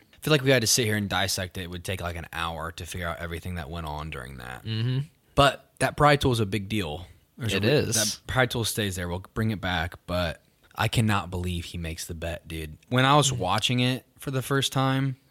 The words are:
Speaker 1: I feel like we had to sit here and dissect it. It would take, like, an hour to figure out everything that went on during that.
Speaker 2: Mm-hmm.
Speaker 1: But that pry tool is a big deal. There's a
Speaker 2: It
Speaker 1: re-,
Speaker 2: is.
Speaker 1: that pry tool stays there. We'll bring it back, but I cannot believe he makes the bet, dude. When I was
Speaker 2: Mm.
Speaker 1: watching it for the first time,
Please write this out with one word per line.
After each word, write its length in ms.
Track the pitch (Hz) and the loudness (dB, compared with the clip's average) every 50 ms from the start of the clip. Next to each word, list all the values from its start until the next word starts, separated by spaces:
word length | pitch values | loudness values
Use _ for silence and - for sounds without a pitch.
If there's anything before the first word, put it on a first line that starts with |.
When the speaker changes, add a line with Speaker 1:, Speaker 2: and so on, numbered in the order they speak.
| - _ | -10 _
Speaker 1:
I 40 | _ - - | _ -6 2
feel 60 | 151 | 2
like 120 | 156 147 131 | 4 4 6
we 60 | 135 | 6
had 120 | 135 127 | 6 6
to 40 | 110 104 | 6 4
sit 180 | - - 120 | 2 2 4
here 100 | 107 107 | 2 2
and 120 | 107 104 95 | 0 0 0
dissect 500 | 92 92 98 95 - - 92 92 - 95 | 0 0 0 0 0 -2 -4 -6 -6 -8
it. 40 | |
It 80 | 92 85 | -8 -8
would 140 | 90 90 87 | -8 -8 -6
take, 160 | - 95 90 | -6 -6 -4
like, 160 | 87 87 85 | -4 -6 -6
an 100 | 85 82 - | -6 -10 -8
hour 400 | - 82 82 85 82 78 80 82 | -6 -4 -4 -4 -4 -6 -8 -8
to 140 | 82 - 90 | -8 -10 -12
figure 220 | 78 - 90 90 85 | -10 -8 -6 -6 -6
out 100 | 82 - | -6 -6
everything 380 | 85 85 85 78 - 92 90 | -6 -8 -8 -8 -8 -8 -8
that 120 | 87 78 67 | -8 -8 -8
went 180 | 82 85 82 | -8 -8 -6
on 240 | 78 73 76 76 80 | -6 -8 -8 -8 -8
during 260 | 78 67 62 64 67 64 | -10 -10 -12 -12 -12 -12
that. 260 | 60 62 64 - - | -12 -12 -12 -10 -8
Speaker 2:
Mm-hmm. 340 | 107 110 110 113 127 127 135 143 - _ _ _ _ - | -6 -4 -2 0 0 0 -2 -2 -6 _ _ _ _ 4
Speaker 1:
But 340 | - 143 135 - - - _ _ - | 6 6 6 4 0 -12 _ _ -2
that 160 | 165 160 - | -2 -2 2
pry 180 | - 151 147 147 | 6 6 6 6
tool 140 | 143 - 143 | 6 6 4
is 60 | 123 113 | 4 4
a 60 | 110 | 2
big 220 | 98 104 110 98 98 | 0 0 -4 -2 -2
deal. 380 | 113 107 92 76 73 80 87 - - _ _ _ _ | -2 -2 -2 -2 -4 -8 -10 -14 -20 _ _ _ _
There's 180 | - 131 107 98 | -6 -4 -2 0
a 20 | |
Speaker 2:
It 80 | 95 101 | 2 4
Speaker 1:
re-, 40 | 117 | 4
Speaker 2:
is. 240 | 147 143 - - 110 | 4 4 4 2 2
Speaker 1:
that 240 | 110 107 107 - - - - | 0 0 0 -2 -6 -6 -2
pry 180 | - 131 127 | 2 2 2
tool 160 | 120 - 123 113 | 2 2 -2 -2
stays 300 | - - - 107 101 92 | -2 -2 -2 -2 -2 -2
there. 140 | 95 90 87 | -4 -4 -4
We'll 160 | 87 92 95 - - | -4 -6 -6 -6 -4
bring 160 | 117 110 110 | -2 0 0
it 100 | 110 87 | 0 -2
back, 360 | 92 92 90 85 80 90 - - _ | -2 -2 0 0 -2 -2 -6 -10 _
but 340 | - 87 90 87 82 - - _ _ _ _ _ _ - | -4 -2 0 0 -2 -4 -6 _ _ _ _ _ _ -4
I 100 | - 104 | -2 -2
cannot 420 | 113 - 120 110 107 104 101 80 90 | 0 2 2 2 4 2 2 0 -2
believe 360 | 90 90 87 92 87 85 85 | -4 -4 -4 -2 -4 -4 -6
he 140 | - - 90 | -6 -8 -8
makes 260 | 82 80 80 - - | -8 -8 -8 -8 -10
the 100 | - 87 | -10 -10
bet, 320 | 80 82 82 82 - - | -8 -6 -6 -8 -8 -10
dude. 320 | - 80 80 80 76 76 - _ - | -10 -10 -8 -8 -10 -12 -14 _ -2
When 160 | 127 123 131 | 2 2 4
I 120 | 135 143 | 6 6
was 160 | 151 139 135 | 6 4 4
Speaker 2:
Mm. 60 | 131 120 | 0 0
Speaker 1:
watching 420 | 110 90 95 107 - - 123 123 | -2 0 0 0 2 2 2 2
it 260 | 123 127 131 123 - _ _ - | 2 2 0 -2 -6 _ _ -12
for 100 | - 151 | -8 -6
the 120 | 131 131 | -4 -4
first 300 | 123 - 143 135 131 - | -2 0 0 0 0 0
time, 440 | - 139 131 135 135 135 139 135 131 - _ _ | 0 2 2 2 2 2 0 -2 -4 -6 _ _